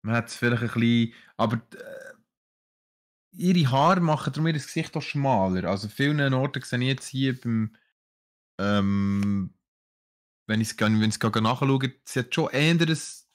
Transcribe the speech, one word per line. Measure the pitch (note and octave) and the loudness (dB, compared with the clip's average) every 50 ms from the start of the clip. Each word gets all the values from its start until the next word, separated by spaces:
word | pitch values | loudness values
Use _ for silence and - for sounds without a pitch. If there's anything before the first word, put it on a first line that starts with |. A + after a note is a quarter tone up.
Man | - A2 A2+ | -2 0 0
hat's | A#2 A2+ - - | 0 -2 -4 -6
vielleicht | - A#2+ A#2+ A#2+ A2 | -2 0 0 2 0
ein | A#2+ A2 - A2+ | -2 -2 0 2
bisschen, | A2+ A#2 A#2+ A#2 A#2 A2+ - - - - _ | 4 4 4 4 2 0 -2 -16 -20 -18 _
aber, | - A2+ A2 A#2 | -2 0 0 0
äh, | A2+ - _ - - - - - - - - - _ _ _ _ _ _ _ _ _ _ _ _ _ _ _ _ _ _ _ _ _ _ _ _ | -4 -6 _ -20 -18 -16 -16 -16 -16 -16 -18 -20 _ _ _ _ _ _ _ _ _ _ _ _ _ _ _ _ _ _ _ _ _ _ _ _
ihre | - F3 F3+ F#3+ F3+ D3+ B2 | -2 0 2 4 4 4 4
Haare | B2 C3+ D3 E3+ F#3+ F#3 | 4 4 6 6 4 4
machen | E3+ D#3+ D3+ C#3+ - - | 4 2 0 0 -2 -4
darum | C3 D3 D#3+ | -2 0 0
ihr | E3 D#3+ | 0 0
Gesicht | D3 - - - D#3+ D#3 - - | -2 -6 -6 -6 -6 -6 -4 -6
auch | D#3+ | -8
schmaler. | C#3 - - C#3+ C#3 C3+ B2+ G2+ F#2+ F#2+ F#2 F#2 F2+ E2+ | -8 -4 -4 0 2 2 2 4 2 2 0 0 0 -2
Also, | G2 G2 G#2+ G#2 | -2 -4 -4 -10
vielen | - - C#3 D3 D3+ D3 C#3+ C3+ | -4 -2 0 0 2 2 2 2
Orten | C3 B2+ C3+ C#3 - C3+ | 2 0 0 -2 -4 -8
sehe | - - - A#2+ | -8 -4 -4 -2
ich | B2 | 0
jetzt | C3 C3+ C3 - - | -2 -2 -4 -6 -10
hier | - C3 C3+ C3+ B2+ B2+ | -4 -2 -2 -2 -2 -4
beim, | - A#2+ A2+ A2 A2 A2 _ _ _ _ _ _ _ _ _ _ _ _ _ _ _ _ _ - | -4 -2 0 0 0 -2 _ _ _ _ _ _ _ _ _ _ _ _ _ _ _ _ _ -4
ähm, | F#2+ G2+ - G2+ G3 G3 G3 G2+ - G2 G2 G2+ G2+ - G2+ G2 F#3+ - _ _ _ _ _ _ _ _ _ _ _ _ _ _ _ _ _ _ _ - | 0 2 2 2 2 2 0 0 0 0 0 0 0 0 0 -2 -4 -6 _ _ _ _ _ _ _ _ _ _ _ _ _ _ _ _ _ _ _ -4
wenn | A2 A2 | -2 -2
ich's | A2+ G#2+ - | -2 -4 -2
gern, | - A2 G#2+ A2 A2 | 0 2 2 4 4
wenn | G#2+ A2 | 2 0
ich's | G#2+ - | 0 0
gern | - A2+ G#2+ A2+ | -2 0 0 2
nachschaue, | A2 A2 B2 B2 C#3+ C3+ C3+ C3 C3+ B2+ - _ _ | 0 0 0 0 2 2 2 2 0 -4 -6 _ _
sie | - - C3 | -6 -4 -4
hat | A#2+ - - | -4 -2 -2
schon | - D#3+ - | -2 -2 -2
eher | - C3 D3 D#3+ E3+ E3 | 0 0 2 2 4 2
ein | E3 D#3+ D#3+ - - - - - _ _ | 2 0 0 -4 -4 -12 -16 -18 _ _